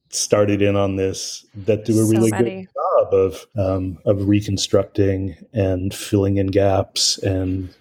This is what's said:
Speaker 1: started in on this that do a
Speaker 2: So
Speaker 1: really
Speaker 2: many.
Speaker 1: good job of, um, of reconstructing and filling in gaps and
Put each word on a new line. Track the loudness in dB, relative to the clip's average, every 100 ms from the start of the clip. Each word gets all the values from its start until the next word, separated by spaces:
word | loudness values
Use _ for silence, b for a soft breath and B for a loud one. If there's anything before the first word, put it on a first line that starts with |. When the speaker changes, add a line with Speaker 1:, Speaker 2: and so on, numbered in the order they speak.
| _
Speaker 1:
started | -8 0 2 2 2
in | 2 2
on | 0 0
this | -4 -4 -10 -14 _ -12
that | -2 -2 2
do | 2
a | 4
Speaker 2:
So |
Speaker 1:
really | 4 2
Speaker 2:
many. | 2 -2 -2
Speaker 1:
good | -12
job | -6 0 2 2
of, | 2 2 -2 -12 -4
um, | -2 0 -4 -4 -2
of | 0 2
reconstructing | 2 2 -4 0 0 0 0 0 0 -4 -10 -8
and | -2 0 0 -4
filling | -8 -2 0 2 0
in | 0
gaps | 2 2 2 -2 -2 -2 -2
and | -2 -2 -2 -4 -6 -14